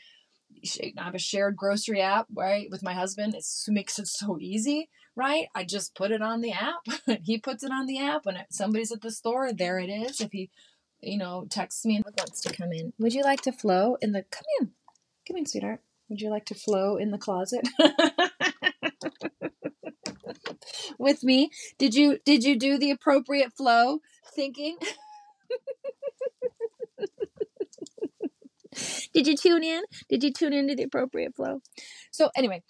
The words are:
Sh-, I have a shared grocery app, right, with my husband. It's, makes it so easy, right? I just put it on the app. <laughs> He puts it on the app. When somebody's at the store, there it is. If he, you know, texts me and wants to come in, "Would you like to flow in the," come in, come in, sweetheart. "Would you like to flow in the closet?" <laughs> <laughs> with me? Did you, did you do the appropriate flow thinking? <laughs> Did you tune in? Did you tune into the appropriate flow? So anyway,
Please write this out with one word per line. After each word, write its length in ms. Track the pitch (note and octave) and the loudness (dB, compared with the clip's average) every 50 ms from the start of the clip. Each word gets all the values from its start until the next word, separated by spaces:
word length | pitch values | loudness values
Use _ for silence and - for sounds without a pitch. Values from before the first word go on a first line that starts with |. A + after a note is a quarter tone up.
| - - _ _ _ _ _ _ _ _ - - - | -20 -20 _ _ _ _ _ _ _ _ -20 -12 -10
Sh-, 280 | - - - - - - - | -8 -8 -6 -8 -8 -8 -8
I 60 | - | -10
have 100 | F3 - | -8 -6
a 60 | F3+ | -6
shared 360 | - - - G3 G3+ G3+ G3+ | -4 -2 0 0 2 0 0
grocery 440 | - G3 G3 G3+ G#3 - A3+ G#3+ G3 | 0 0 0 0 0 -2 -2 0 0
app, 260 | F#3 F#3+ G3+ A3+ A#3 - A3 | 2 2 2 2 0 -2 -4
right, 340 | G3 F3+ F#3+ G3+ G#3 G#3 - | -2 0 0 0 0 -2 -4
with 120 | F#3 F3+ | -10 -8
my 100 | F#3+ F3+ | -6 -6
husband. 420 | F3+ F3+ F#3 F#3+ F#3+ G#3 G#3 G#3+ G#3 | -4 -2 -2 -4 -2 -4 -4 -4 -4
It's, 320 | - - - - - - G#3+ | -4 -6 -8 -6 -6 -2 0
makes 320 | G#3 G3 G3 - - - | 0 0 0 -2 -6 -6
it 80 | G3+ - | -6 -6
so 280 | - - G3+ G#3 F3+ D3+ | -6 -6 -4 -4 -4 -4
easy, 480 | F3+ F3+ G3 A3 A3 C#4+ D4 D4+ D#4+ - _ _ _ _ - | -4 -4 -4 -2 0 0 0 0 -2 -6 _ _ _ _ -6
right? 320 | A#3 C4 C#4 D4 D#4+ - - - | -4 -2 0 0 0 -2 -2 -6
I 80 | G3 | -8
just 320 | F3+ E3+ G3 G3 - - - | -6 -4 -6 -6 -6 -6 -6
put 160 | - F#3+ G#3 | -4 -2 0
it 120 | A3 G#3+ | 0 0
on 180 | G#3+ A3 A3+ A#3 | -2 -2 -2 -2
the 120 | A#3 A#3 | -4 -4
app. 340 | F3+ F#3 A3 D4 E4+ E4+ - A3 D4+ - - | -4 -4 -4 -4 -4 -6 -6 -8 -8 -4 0
<laughs> 160 | C4 A3 G#3 | 0 0 0
He 160 | D#3+ G3 A3+ A3 | 0 -2 -2 -2
puts 240 | - C#4 A3+ A3 | -2 -6 -8 -6
it 80 | C#4 C4+ | -6 -6
on 160 | C4 C4 C4+ | -4 -4 -4
the 140 | C4 C4+ C4+ | -4 -4 -4
app. 260 | C#4 D4 D4+ D4+ - | -2 -2 -2 -2 -4
When 120 | G3 F#3 F3+ - - | -6 -6 -8 -8 -10
somebody's 400 | - - G3 G#3+ G#3+ A3+ A3+ A3 | -6 -4 -2 0 0 0 -2 -4
at 100 | A#3 G#3+ | -6 -8
the 120 | - A3+ | -10 -10
store, 400 | A3+ - - A3+ A#3+ C4 C4+ B3+ | -10 -6 -4 -2 -2 0 -2 -2
there 260 | A3 F3 F3+ F3 F#3 F#3 | -2 -2 -2 0 -2 -2
it 100 | F3+ F#3 | -4 -4
is. 320 | G3+ G#3+ A3+ C4 C#4+ - | -6 -6 -6 -6 -6 -6
If 120 | A3 G#3 | -6 -6
he, 180 | - F#3+ F#3+ - _ _ _ _ _ _ _ _ _ _ | -6 -8 -8 -10 _ _ _ _ _ _ _ _ _ _
you 180 | - - G3+ G#3 | -8 -6 -4 -4
know, 280 | F#3 F3+ F3+ F3+ - - | -4 -4 -6 -8 -8 -6
texts 380 | - G3+ F3+ - - - - | -6 -6 -6 -6 -6 -4 0
me 100 | A3+ G#3+ | 2 2
and 80 | G#3 A3 | 2 0
wants 360 | - - - - - - - | -2 -2 -4 -4 -4 -6 -8
to 120 | - - | -6 -6
come 200 | - - F3 F3 | -6 -6 -6 -6
in, 200 | E3 D#3+ E3 - - - | -4 -6 -6 -8 -4 0
"Would 160 | A3 A#3 A#3 | 0 2 2
you 80 | C#4 | 4
like 200 | C#4 C#4 C#4 C#4 | 4 4 4 2
to 100 | - C4 | 0 -4
flow 440 | A#3+ - - G#3 F3+ F#3 G3+ A#3+ B3+ - | -4 0 2 4 4 4 4 4 2 0
in 80 | - G#3 | 0 0
the," 140 | G3+ G3 F#3 | 0 -2 -4
come 200 | - - - - D#5 D5 B4+ | -6 -12 -10 -4 -2 0 0
in, 100 | B3+ E3 _ _ _ _ _ _ _ _ _ _ - | 0 -2 _ _ _ _ _ _ _ _ _ _ -10
come 100 | - F4+ | -8 -6
in, 100 | F4+ D4 | -6 -4
sweetheart. 360 | - - G3+ G3+ G3+ A3+ - _ _ _ _ _ - | -4 -4 -4 -4 -4 -6 -8 _ _ _ _ _ -10
"Would 120 | G#3+ G3 | -8 -6
you 100 | G#3+ G#3+ | -4 -2
like 160 | G#3+ G#3 G#3 | -2 -4 -4
to 80 | - G#3 | -6 -10
flow 400 | - - G#3+ G#3 F#3+ F#3+ G3+ G#3 | -6 0 0 2 2 2 2 0
in 160 | - G#3 G#3+ | 0 -2 -2
the 60 | G3+ G3+ | -4 -4
closet?" 500 | - G#3+ F#3+ F3+ G3 - B3 A#3+ A#3+ B3 - - | -4 -2 -2 -2 -2 -2 -2 -2 -2 -2 2 6
<laughs> 1120 | D#4+ D4 - - E4+ - - - F4+ F4+ - - - F4 - - - F4+ - - - D#4+ - - - | 4 6 6 6 2 2 4 2 0 0 0 -2 -4 -4 -2 -2 -4 -4 -2 -2 -6 -6 -6 -6 -10
<laughs> 1900 | - - - - D#4 - - - - - _ - - - _ - - - _ - - - - - - - - - - - - - - - - - - D4 - | -10 -8 -8 -10 -10 -8 -8 -10 -10 -10 _ -12 -12 -12 _ -14 -14 -14 _ -12 -14 -14 -12 -14 -14 -14 -12 -12 -12 -12 -14 -16 -14 -12 -12 -12 -12 -6 0
with 240 | B3 C#4 D4 - | 2 2 4 4
me? 280 | - B3+ C4 C4 D4 D#4 - - - - - - | 4 6 6 6 6 4 0 -8 -18 -10 -2 2
Did 160 | C#4 B3 G#3+ | 2 4 6
you, 240 | C#4 D4 D4 C4+ - - | 8 8 6 6 4 6
did 200 | C#4 D4+ A#3+ A3+ | 6 6 6 8
you 140 | C#4 C#4 A3 | 4 4 4
do 200 | C4 C#4 C#4+ C4+ | 4 2 2 4
the 120 | C#4+ C#4 | 2 2
appropriate 600 | C#4 - - D#4 C4+ C#4 B3 - C#4+ C#4 C4 A#3 | 0 2 4 6 6 6 4 2 2 2 2 2
flow 480 | - - C4+ A#3+ A#3 A#3 A#3+ B3+ D4+ D#4 _ _ _ _ _ - - | 0 0 4 6 8 8 6 6 2 -2 _ _ _ _ _ -10 -4
thinking? 420 | D4+ C#4 C#4 A#3+ C#4+ D4 D#4 E4+ E4+ | -4 -4 -4 -4 -4 -6 -6 -6 -6
<laughs> 40 | E4 G#4 - - G#5 G#5+ G#5+ - - G#5 _ _ _ - B4 A#4 - C#5 - _ - C#5 - - C#5 C#5 - - C5 C5 - - B4+ B4 - - A4+ - _ - A#4+ - _ - G#4+ - _ - A#4 - _ - A4 - _ - G4+ - - - E4 - - - - C#4 _ - - D4+ _ _ - - _ _ - - - - - - - - - - | -8 -8 -10 -12 -16 -20 -20 -20 -20 -20 _ _ _ -8 -8 -8 -6 -8 -12 _ -10 -12 -10 -8 -8 -8 -6 -6 -6 -6 -6 -4 -6 -6 -6 -4 -8 -8 _ -8 -14 -12 _ -8 -8 -8 _ -6 -8 -8 _ -8 -8 -8 _ -10 -10 -10 -10 -16 -16 -14 -10 -8 -8 -8 _ -6 -8 -8 _ _ -20 -20 _ _ -20 -16 -10 -8 -8 -6 -6 -8 -4 2
Did 140 | - D#4+ C4 | 2 4 4
you 100 | D4+ D4 | 4 4
tune 260 | - - F4+ E4+ E4 | 6 6 6 6 6
in? 200 | D#4+ D#4+ D#4+ E4+ G#4 - - - - - | 4 0 -2 -4 -4 -8 -12 -12 -6 -2
Did 160 | - A#3+ C#4 | 0 2 2
you 80 | C#4+ | 0
tune 220 | C4 - E4 D4 C#4+ | 0 2 0 2 2
into 200 | C#4+ C#4 C#4 C#4+ | 2 2 0 0
the 100 | C4 A#3 | -2 -4
appropriate 520 | C#4 - C4 B3+ C4+ - - - - - | -2 -2 -2 -2 -2 -2 -4 -6 -4 -4
flow? 240 | - - - - C4+ - - - - - - - - - - | -6 -4 -4 -4 -6 -8 -14 -20 -20 -20 -20 -20 -20 -20 -6
So 200 | - - D#4 - - | 2 2 4 4 4
anyway, 280 | - C4 G#3+ F#3 E3+ - | 2 2 2 0 -2 -10